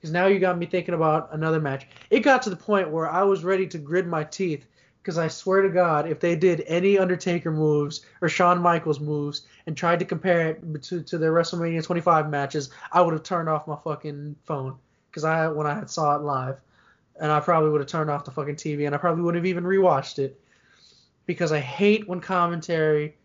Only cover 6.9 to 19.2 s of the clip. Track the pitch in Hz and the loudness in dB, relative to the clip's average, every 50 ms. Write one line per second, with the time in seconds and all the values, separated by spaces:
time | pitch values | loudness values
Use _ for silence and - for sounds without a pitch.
6.9 | 202 196 190 180 180 175 - 190 175 170 165 165 160 151 156 151 151 147 147 143 | 4 4 4 2 0 -2 -2 -2 -2 -2 -2 -2 -2 0 2 2 2 2 0 -2
7.9 | 156 - - - _ _ - 160 - - 185 175 180 175 175 175 170 165 160 165 | -6 -12 -16 -18 _ _ -2 -2 2 4 4 4 6 6 4 4 2 2 2 -2
8.9 | 151 135 147 147 151 147 147 147 147 - - _ - _ _ - 160 - - 170 | -2 -2 -2 -4 -4 -4 -4 -6 -8 -10 -14 _ -20 _ _ -10 -8 -2 0 0
9.9 | 170 170 185 - 196 160 - 190 175 170 165 160 156 - - 165 156 151 135 - | 2 2 0 -2 -4 -4 0 2 2 2 2 0 -2 -4 -8 -10 -10 -10 -8 -6
10.9 | 185 175 156 - - 170 156 160 160 165 165 165 - 170 165 170 165 165 160 - | -8 -8 -6 -6 -4 -2 0 2 4 2 2 2 -2 -4 -2 -2 -2 -2 -2 -2
11.9 | 180 170 165 - 165 156 151 156 151 143 139 135 - 156 139 131 - - - - | -2 0 2 4 4 4 4 0 -2 -2 -4 -2 -4 -6 -6 -8 -12 -18 -16 -2
12.9 | - 175 180 170 160 156 151 - 190 170 165 165 156 151 - - 151 147 - 165 | 4 4 4 4 2 -4 -4 -4 -4 -4 -2 -2 -2 -2 -4 -6 -12 -10 -6 -8
13.9 | 151 147 - 156 147 143 147 151 147 _ _ _ 160 143 131 131 131 - _ _ | -8 -8 -8 -12 -12 -10 -12 -14 -14 _ _ _ -6 -6 -6 -8 -10 -12 _ _
14.9 | _ _ _ _ - - 151 160 160 165 160 165 156 151 151 147 147 - 107 - | _ _ _ _ -12 -4 -2 0 2 2 0 0 0 -2 -2 -2 -2 -4 -8 -8
15.9 | - - 156 147 143 147 147 147 143 131 127 131 135 - _ _ _ _ _ _ | -4 0 2 2 2 2 0 -2 -4 -2 -4 -4 -8 -10 _ _ _ _ _ _
16.9 | _ _ _ _ _ - 160 151 151 151 147 - 175 160 156 156 151 151 143 135 | _ _ _ _ _ -6 0 2 2 2 2 2 2 4 4 4 2 0 -2 -2
17.9 | - 165 156 151 143 147 147 - 135 - 143 143 147 147 - 160 151 143 147 143 | -4 -4 -2 -2 -2 -4 -6 -8 -8 -8 -6 -6 -8 -8 -6 -6 -4 -2 -2 -2
18.9 | 143 143 - 180 165 165 | -2 -2 0 -2 0 0